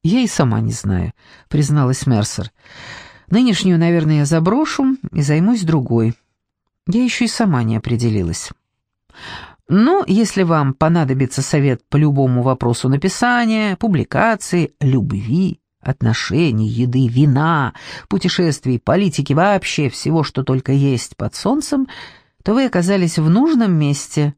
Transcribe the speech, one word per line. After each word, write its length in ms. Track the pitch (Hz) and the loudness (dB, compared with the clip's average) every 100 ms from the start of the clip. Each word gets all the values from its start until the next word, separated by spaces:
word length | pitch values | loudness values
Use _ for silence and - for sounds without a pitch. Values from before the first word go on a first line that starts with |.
«Я 200 | 160 240 | 2 0
и 60 | 233 | 0
сама 340 | - 135 110 | 0 0 0
не 100 | 110 | -2
знаю», — 420 | 113 98 92 87 - _ - _ | -4 -4 -2 -4 -10 _ -20 _
призналась 580 | 151 139 147 127 131 - | -2 0 0 0 0 0
Мерсер. 440 | 113 104 - - _ - - - - - - - | 0 0 -6 -12 _ -20 -20 -20 -20 -20 -20 -2
«Нынешнюю, 480 | 214 254 175 185 170 | 2 2 2 2 2
наверное, 420 | 170 170 156 151 | 2 2 2 2
я 60 | 143 | 2
заброшу 720 | 165 165 247 311 - 269 262 - | 2 2 0 -2 0 0 -2 -4
и 100 | - | -4
займусь 400 | 143 151 190 240 | 0 2 2 0
другой. 540 | 165 160 123 117 113 113 _ _ _ _ _ _ - | 0 0 0 0 0 -2 _ _ _ _ _ _ -4
Я 160 | 214 | 0
ещё 220 | 247 - 233 | -2 -2 -4
и 20 | |
сама 340 | - 220 135 | 0 0 2
не 140 | 113 110 | 0 -2
определилась». 720 | - 117 120 107 85 82 - - _ _ _ _ _ - - - - _ - | -2 -2 0 0 -2 -6 -12 -18 _ _ _ _ _ -20 -18 -18 -18 _ -2
«Ну, 360 | 196 247 392 - | 0 2 0 2
если 340 | 196 214 202 | 0 0 0
вам 320 | 175 160 139 | 0 2 0
понадобится 680 | - 156 170 139 131 131 - | 0 0 2 0 0 -2 -2
совет 440 | - 156 139 123 _ | -2 0 2 -2 _
по 80 | 147 | 2
любому 440 | 151 139 131 123 | 2 2 2 2
вопросу 480 | 127 127 120 117 131 | 0 0 -2 0 0
написания, 840 | 139 185 - 240 240 226 220 214 185 | 0 -2 -2 0 0 0 0 -2 -2
публикации, 1000 | 226 165 - 135 220 214 - 175 151 _ | 0 0 0 0 0 0 -2 -2 -2 _
любви, 800 | 139 131 98 101 107 160 190 - _ _ | 0 0 0 -4 -2 0 -2 -4 _ _
отношений, 840 | - - 113 - - 131 170 110 110 | -8 -2 0 -2 -2 0 0 0 -2
еды, 400 | 117 127 127 127 | 0 0 2 2
вина, 680 | 120 147 131 156 165 131 - - - - | 4 4 4 2 0 -2 -8 -18 -18 -6
путешествий, 680 | 196 180 - 170 139 131 120 | -4 -2 0 -2 -2 -2 -2
политики, 540 | - 160 202 - 143 | 0 0 0 -2 0
вообще 560 | 147 190 196 - - 143 | 2 2 0 -2 -2 -4
всего, 340 | - 139 160 | -4 -2 0
что 200 | 151 - | -2 -4
только 280 | 135 131 131 | -2 -2 0
есть 440 | 139 139 123 - - | 2 2 0 -6 -8
под 200 | - - | -8 -4
солнцем, 520 | - 285 - 285 262 - - - _ _ | -2 -2 -2 -2 -4 -8 -20 -20 _ _
то 100 | - | 0
вы 120 | 233 269 | 0 2
оказались 540 | 180 175 202 170 165 | 0 2 2 2 2
в 100 | 156 | 2
нужном 440 | 190 311 285 220 | 4 4 4 2
месте. 600 | 165 143 139 - - 147 | 2 2 -2 -4 -2 -2